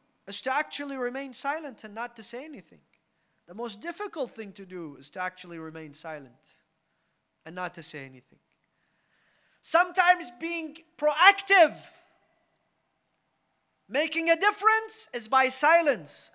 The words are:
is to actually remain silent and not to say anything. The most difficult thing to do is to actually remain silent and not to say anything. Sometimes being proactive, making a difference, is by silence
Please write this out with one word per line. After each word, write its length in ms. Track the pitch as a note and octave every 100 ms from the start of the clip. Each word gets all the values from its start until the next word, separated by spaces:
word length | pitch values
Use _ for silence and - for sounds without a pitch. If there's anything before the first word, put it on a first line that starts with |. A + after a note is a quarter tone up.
| _ _ -
is 140 | -
to 100 | C4
actually 420 | C4+ D4+ - C#4+ C4+
remain 380 | B3 C4 C#4
silent 500 | A#3+ C#4 D#4 D4+ A3
and 100 | G#3+
not 220 | G#3 A#3+ A#3
to 80 |
say 220 | G#3 A#3+ D#4
anything. 340 | B3+ - D#2+ _ _ _ _ _ _ -
The 80 | G3+
most 260 | A#3 G3+
difficult 500 | D#4+ E4+ G#4 E4 A#3
thing 220 | - G#3
to 120 | F#3 F#3+
do 300 | F#3 D#3+ C3
is 100 | C3+
to 100 | F#3+
actually 360 | F3+ F3+ F3+ E3
remain 360 | D#3+ D#3+ D#3
silent 640 | C#3 E3 D#3 C3 B2 _ _ _ _ _ _ _ _ _ _ D#3+
and 100 | F3+
not 180 | F3 E3+
to 80 |
say 220 | - D3 C3+
anything. 340 | C3 _ _ _ _ _ _ _ _ _ _ _ _ _ _
Sometimes 720 | - E4 F4+ F#4+ F4 F4 C4 -
being 380 | E4 E4+ D#4 - - -
proactive, 760 | D4+ D4 F#4 G4 - G4 D4+ E3 - - _ _ _ _ _ _ _ _ _ _ _ _ _ _ _ _ _ _ -
making 420 | B3+ D#4+ D#4+ E4
a 60 | D#4+
difference, 760 | G4+ G#4 G#4 A4 A4 - -
is 140 | A#3+ G#3+
by 220 | C4+ C4
silence 840 | - D4 E4+ D#4 A3 C#3+ - -